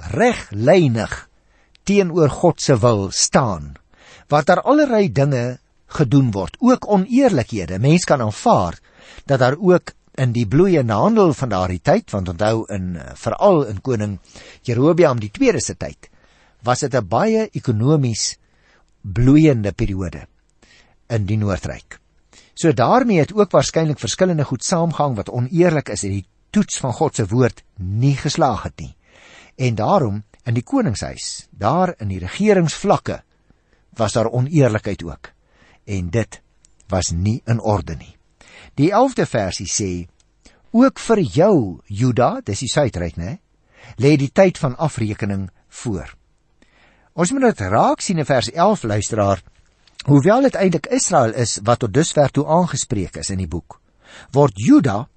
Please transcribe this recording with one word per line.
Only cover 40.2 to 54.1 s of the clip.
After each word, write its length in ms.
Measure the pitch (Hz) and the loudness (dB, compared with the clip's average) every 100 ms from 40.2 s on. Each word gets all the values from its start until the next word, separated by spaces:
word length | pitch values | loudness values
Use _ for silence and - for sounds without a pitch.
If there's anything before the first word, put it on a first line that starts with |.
| _ _ _ _ _ | _ _ _ _ _
"Ook 280 | 226 262 - | 4 4 2
vir 200 | - 220 | -2 0
jou, 600 | 131 107 202 175 101 85 - | 0 2 4 4 0 -8 -10
Juda," 560 | 101 127 120 123 254 | -2 0 2 0 -2
dis 160 | 247 95 | -8 -8
die 80 | 123 | -4
Suidryk, 480 | - 131 87 85 - | 0 0 -2 -8 -8
né, 240 | 85 160 _ _ _ _ - - | -10 -12 _ _ _ _ -16 0
"lê 200 | 131 151 | 2 2
die 140 | 135 | 2
tyd 260 | - 190 - | 2 2 2
van 200 | 160 - | -6 -4
afrekening 720 | 156 - 107 104 101 98 95 - _ | -6 -4 -6 -6 -6 -6 -8 -14 _
voor." 480 | - 120 92 64 - _ _ _ _ _ _ _ _ _ | -12 -8 -8 -10 -18 _ _ _ _ _ _ _ _ _
Ons 180 | - 175 | -4 -2
moet 100 | 277 | 2
dit 180 | 254 - | 0 0
raak 420 | 95 110 214 302 | 0 2 2 0
sien 160 | - 165 | -2 -2
in 80 | 143 | 0
vers 260 | 131 - | 0 0
elf, 320 | 165 190 208 | 0 0 0
luisteraar. 600 | 113 104 - 107 98 98 - _ _ _ _ - - | -2 -4 -2 0 0 0 -4 _ _ _ _ -8 2
Hoewel 360 | 143 156 233 | 4 6 4
dit 140 | 277 165 | 2 2
eintlik 300 | 190 165 - | 0 0 -2
Israel 480 | 254 - 165 113 | -4 0 2 2
is 260 | 110 117 - | 0 -4 -4
wat 160 | 98 120 | 0 0
tot 140 | 113 | 0
dusver 380 | 110 165 - 139 | 0 0 2 0
toe 140 | - 147 | 0 0
aangespreek 680 | 165 180 131 - 107 85 78 | 0 0 -4 -6 -4 -6 -8
is 140 | - | -8
in 80 | 95 | -6
die 100 | 87 | -6
boek, 320 | 85 - - _ _ _ | -8 -10 -20 _ _ _